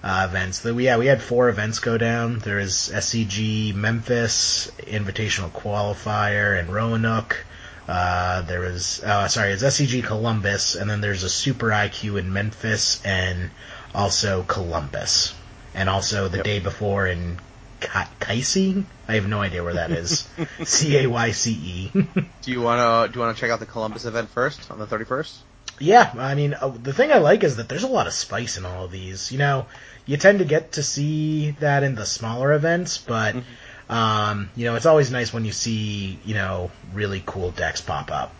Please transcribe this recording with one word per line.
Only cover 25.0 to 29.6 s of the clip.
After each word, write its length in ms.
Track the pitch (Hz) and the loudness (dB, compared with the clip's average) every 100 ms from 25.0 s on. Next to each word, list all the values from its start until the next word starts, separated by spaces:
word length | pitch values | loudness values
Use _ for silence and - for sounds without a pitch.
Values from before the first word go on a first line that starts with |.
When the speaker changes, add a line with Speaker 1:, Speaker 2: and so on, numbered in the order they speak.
| 113 131 156 - - - - - | -2 -4 -4 -12 -20 -18 -18 -4
Speaker 1:
Yeah, 320 | 147 226 - 113 | 8 8 8 2
I 160 | 131 | -2
mean, 200 | 143 147 | 0 0
uh, 140 | 147 135 | 0 -4
the 240 | 117 123 | -4 -6
thing 200 | 139 294 | 2 6
I 60 | 262 | 8
like 260 | 151 208 | 8 6
is 120 | 165 107 | 4 0
that 120 | 113 | -4
there's 160 | 143 | -4
a 40 | 262 | 0
lot 180 | 233 85 | 0 0
of 40 | |
spice 440 | - - 101 120 - | -4 -4 -4 -4 -8
in 60 | 90 | -8
all 200 | 90 92 | -8 -8
of 40 | |
these. 400 | 95 92 95 - | -10 -10 -10 -8
You 80 | 131 | 0
know, 280 | 143 139 | 2 0